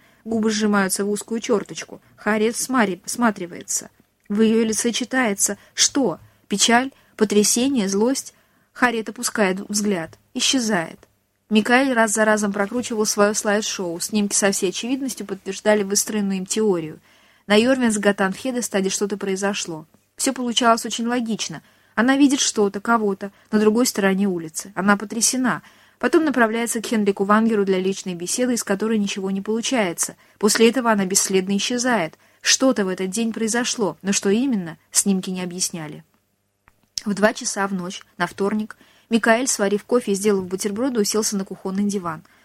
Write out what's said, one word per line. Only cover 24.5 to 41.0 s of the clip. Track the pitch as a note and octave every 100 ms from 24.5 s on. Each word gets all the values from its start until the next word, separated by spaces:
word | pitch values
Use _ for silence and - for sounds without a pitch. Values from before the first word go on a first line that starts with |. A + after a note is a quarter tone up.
| - G3 G3
Она | F#3+ G3+
потрясена. | G#3 A3 - B3+ B3+ D3+ - _ _ _
Потом | B3 E4+ D#4+
направляется | B3+ A3+ A3+ A#3 A#3+
к | -
Хенрику | A3+ G3+ G3
Вангеру | G3 G#3 A3+ A3 G3
для | F#3
личной | F#3 F#3+ F#3+
беседы, | F3 F3 - B3
из | A#3
которой | - G3 A3 A3+
ничего | G3+ - F#3+
не | G3
получается. | G3 A3 A3+ C4 F#3+ E3 - - _ _
После | G#3+ - A3+
этого | A#3 A#3
она | G#3+ F#3+
бесследно | G3 - F#3+ F#3 G3+
исчезает. | - B3 B3 A3+ D#3+ - _ _
Что-то | - - C4 B3 F#3+
в |
этот | F#3 F#3+
день | F#3+ A3+
произошло, | G#3+ A3 A#3+ B3 - F#3+ D3+
но | F#3
что | G3+ G3+
именно, | G#3 C#4 A3 E3 D#3+ _
снимки | - G3+ F#3+ F#3
не | F#3
объясняли. | F3+ F3 - F3 D3+ D3+ - _ _ _ _ _ _ _ _ -
В | G#3+ F#3+
два | G#3+
часа | C4 B3 - G3
в |
ночь, | G3 F3+ G3+ - -
на | F3
вторник, | - G3 G#3+ G#3+ - _ _ _
Микаэль, | A3+ A#3 A3 C4
сварив | - G3+ G3+ -
кофе | B3 A#3+
и | G3
сделав | G#3 G3 F#3
бутерброды, | F#3 G#3 G3+ C4+ A#3+